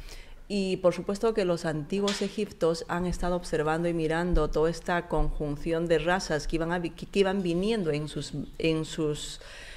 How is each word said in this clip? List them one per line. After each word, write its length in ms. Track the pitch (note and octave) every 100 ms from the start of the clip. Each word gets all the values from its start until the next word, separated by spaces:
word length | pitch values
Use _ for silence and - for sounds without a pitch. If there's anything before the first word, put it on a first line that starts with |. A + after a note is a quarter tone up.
| - - - - -
Y 300 | G3+ F#3+ F#3
por 160 | F3+
supuesto 400 | F3 F3 G3+ A3+
que 100 | A3
los 220 | F3+ E3+ E3
antiguos 560 | D#3 C#3+ F#3+ G3+ G3+
egiptos 640 | G3 - G3+ - D#3+ E3 -
han 180 | F3 F3+
estado 280 | F3 F3 F3+
observando 540 | F3 E3 D3+ D#3+ E3+
y 40 |
mirando 560 | E3+ D#3 E3 F3 E3+ D3+
toda 200 | D#3+ D#3
esta 380 | E3 - F3 E3+
conjunción 800 | E3+ D3+ - D3+ C#3+ E3+ E3 E3+
de 120 | D#3+
razas 480 | D#3 F#3 - D#3 -
que 80 | E3
iban 160 | E3
a 80 | F3+
vi-, 120 | E3+
que, 160 | - -
que 120 | G3+
iban 240 | F#3+ G3
viniendo 480 | F3 E3+ G3+ A3+ E3
en 160 | D3 D3+
sus, 240 | - C#3+ D3 - -
en 280 | E3 D#3+ D#3
sus 560 | - D3+ D3+ - - - - -